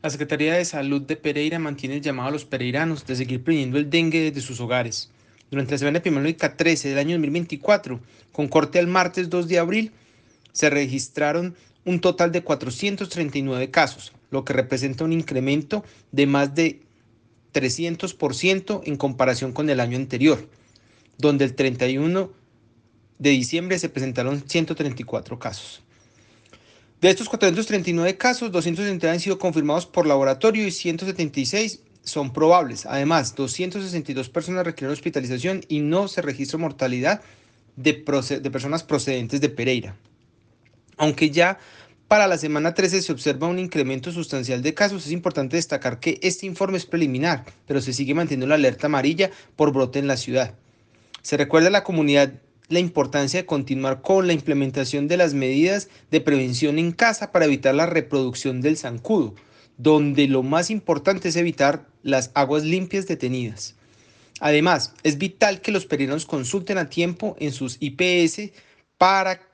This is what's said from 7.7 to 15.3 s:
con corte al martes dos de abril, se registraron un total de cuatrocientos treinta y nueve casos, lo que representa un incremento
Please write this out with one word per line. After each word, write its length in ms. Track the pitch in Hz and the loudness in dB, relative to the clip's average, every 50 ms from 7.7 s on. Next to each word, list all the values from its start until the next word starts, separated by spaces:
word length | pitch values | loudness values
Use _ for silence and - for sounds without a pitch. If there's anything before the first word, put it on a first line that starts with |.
| 208 202 208 135 123 123 - _ _ _ _ _ | 4 4 2 -6 -10 -10 -10 _ _ _ _ _
con 160 | _ - 147 | _ -4 -4
corte 320 | 131 - 160 151 147 - 180 | 4 4 4 4 4 2 2
al 80 | 175 | 2
martes 420 | 175 180 185 180 175 180 185 185 165 | 4 4 2 2 2 0 -4 -4 -2
dos 180 | 170 180 175 | -2 -2 0
de 120 | 165 180 170 | 2 2 2
abril, 320 | 170 170 208 220 226 220 - _ _ _ _ _ _ _ _ _ _ _ | 2 2 0 -2 -2 -4 -8 _ _ _ _ _ _ _ _ _ _ _
se 180 | _ - 156 151 | _ 2 2 2
registraron 880 | 143 143 143 127 127 - - - _ - 151 147 151 170 175 180 175 - _ _ _ _ _ | 4 2 0 0 -2 -6 -6 -6 _ -2 0 0 0 0 -2 -4 -8 -12 _ _ _ _ _
un 140 | 180 180 170 | -2 -2 2
total 320 | 170 185 175 180 175 170 | 2 2 4 4 2 2
de 120 | 165 175 170 | 2 -2 0
cuatrocientos 680 | - 151 139 - 131 123 - 196 202 202 196 208 185 | 0 -2 -2 -2 -8 -6 -4 -4 -4 -4 -4 -8 -8
treinta 280 | - 175 160 147 131 | -4 -4 -4 -2 -2
y 40 | 139 | -2
nueve 300 | 135 135 127 127 131 131 | -2 -2 -2 -2 -4 0
casos, 420 | - 170 151 - - - - - _ - _ _ | 2 2 2 2 0 -12 -20 -20 _ -20 _ _
lo 140 | - 135 - | -6 -6 -4
que 100 | - 135 | 0 0
representa 520 | 131 131 127 139 123 127 139 131 120 160 | 0 0 0 -2 -2 -2 -4 -4 -4 -2
un 80 | 160 165 | 0 0
incremento 720 | 165 160 - | -2 -2 -2